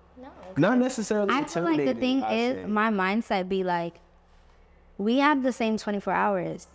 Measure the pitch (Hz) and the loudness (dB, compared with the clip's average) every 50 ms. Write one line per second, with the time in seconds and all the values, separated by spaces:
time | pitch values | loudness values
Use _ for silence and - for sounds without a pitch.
0 | - - - - - - - - - - - 135 160 202 247 247 247 254 247 226 | -20 -20 -20 -20 -20 -20 -20 -20 -18 -6 0 2 2 4 4 4 2 2 0 -4
1 | 202 - 220 208 208 202 233 277 302 - - 175 170 339 320 147 143 262 254 233 | -2 0 0 0 2 2 2 0 0 -2 -2 -2 0 2 2 2 2 0 0 0
2 | 247 254 262 269 - - 220 226 240 247 262 190 185 196 214 208 214 226 214 196 | 0 0 0 0 0 0 0 0 0 0 -2 -4 -4 -2 -2 0 0 0 0 0
3 | 185 190 202 233 226 - 226 190 185 185 196 190 185 180 175 170 170 170 - - | 0 0 0 0 -2 0 -2 -2 -2 -2 -2 -2 0 0 -2 -2 -2 -6 -8 -12
4 | - - _ _ _ _ _ - - - - - - - _ - _ - - - | -20 -20 _ _ _ _ _ -20 -20 -20 -20 -20 -20 -20 _ -20 _ -16 -8 -4
5 | 196 220 240 277 277 294 302 269 254 262 233 - 233 220 220 202 - 214 202 202 | 0 2 2 4 4 4 4 2 2 0 0 0 0 0 -2 -2 -2 -4 -4 -4
6 | - 196 175 175 196 208 202 180 165 160 160 175 - - - | -2 -2 0 0 2 2 0 0 -2 -4 -6 -10 -12 -14 -10